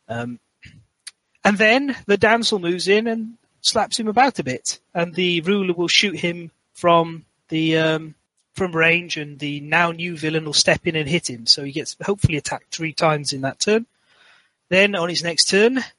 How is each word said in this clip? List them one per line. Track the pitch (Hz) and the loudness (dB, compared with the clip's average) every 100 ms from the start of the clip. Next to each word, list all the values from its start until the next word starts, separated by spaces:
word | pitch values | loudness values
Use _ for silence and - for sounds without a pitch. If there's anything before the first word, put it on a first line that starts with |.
| - | -10
Um, | 110 120 120 _ _ - - _ _ - - _ _ | -8 -8 -10 _ _ -20 -20 _ _ -20 -20 _ _
and | 196 202 | 0 4
then | 214 247 277 247 - | 4 4 2 -4 0
the | 202 | 2
damsel | 214 233 220 208 | 4 2 0 -2
moves | 170 180 170 | -2 -2 2
in | 208 226 | 2 0
and | 226 220 233 _ _ | -4 -8 -14 _ _
slaps | - 226 196 - | -2 -2 -2 -4
him | 214 | 0
about | 214 262 - | 2 2 2
a | |
bit, | 135 127 - - _ | -6 -6 -8 -10 _
and | 175 175 | -4 -4
the | 165 180 175 | 0 0 0
ruler | 160 202 190 | 0 0 0
will | 175 170 | -2 0
shoot | - 208 | 2 0
him | 160 175 175 165 _ _ | -2 -4 -6 -12 _ _
from | - 175 170 165 165 - _ - | -2 4 4 4 -4 -16 _ -6
the, | 160 160 160 | -2 2 2
um, | 160 160 160 156 _ _ _ | 2 0 -6 -18 _ _ _
from | - 185 160 | -6 -2 2
range, | 165 170 175 156 | 4 2 -2 -8
and | 147 139 | -10 -8
the | 147 143 | -8 -6
now | 147 165 170 | -2 0 0
new | 165 175 165 | -2 -8 -6
villain | 156 160 | -4 -4
will | 156 | -2
step | 143 - 156 180 | 0 2 0 0
in | |
and | 160 143 | -2 0
hit | 170 - | -2 -4
him. | 120 117 | -6 -2
So | - | -2
he | 139 | -2
gets | 147 127 - | -8 -8 -8
hopefully | 170 202 - 151 | -4 0 0 0
attacked | - - _ | -4 -8 _
three | - 160 | -8 -8
times | 143 165 151 139 | 0 0 0 -4
in | 135 | -6
that | 135 - | -6 -4
turn. | - 220 233 _ _ _ _ _ _ _ - | 0 0 -2 _ _ _ _ _ _ _ 0
Then | 180 202 | 4 4
on | 202 170 | 2 -2
his | 160 | -4
next | 170 165 - | -2 0 2
turn, | 190 226 262 - | 4 4 2 -6